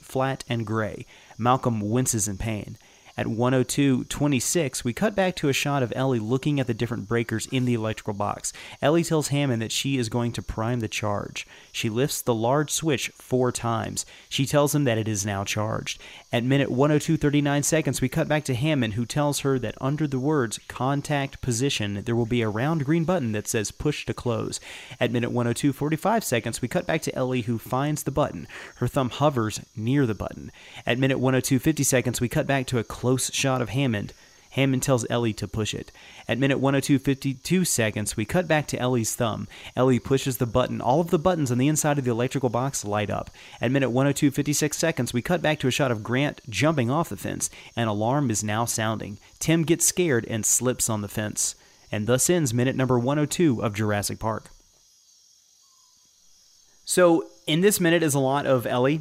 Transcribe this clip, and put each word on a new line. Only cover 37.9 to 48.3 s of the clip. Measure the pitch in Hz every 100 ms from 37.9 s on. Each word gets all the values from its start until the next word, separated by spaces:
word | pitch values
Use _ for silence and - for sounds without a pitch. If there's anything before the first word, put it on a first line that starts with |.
| 107 104 -
we |
cut | 107 - 127
back | 156 143
to | -
Ellie's | 127 127 110 -
thumb. | 117 104 107 - -
Ellie | - 127 120
pushes | - 135 139 120
the | 120
button. | 127 123 113
All | - 143
of | 170
the | 175
buttons | 180 175 135
on | 123
the | 139
inside | 156 151 143
of |
the | 123
electrical | 113 131 139 127
box | 117 135 -
light | 101 104 101
up. | 101 - - - -
At | 117
minute | 139 127
one | 123 139
oh |
two | 139 151
fifty-six | - 147 147 151 -
seconds, | 165 165 123
we | 123
cut | - 175
back | 156 151
to | 131
a |
shot | - 135
of | 110
Grant | 104 123 147 - -
jumping | 95 151 151 117
off | 147 165
the | -
fence. | 101 95 - - -
An | - 113
alarm | 104 110 143 139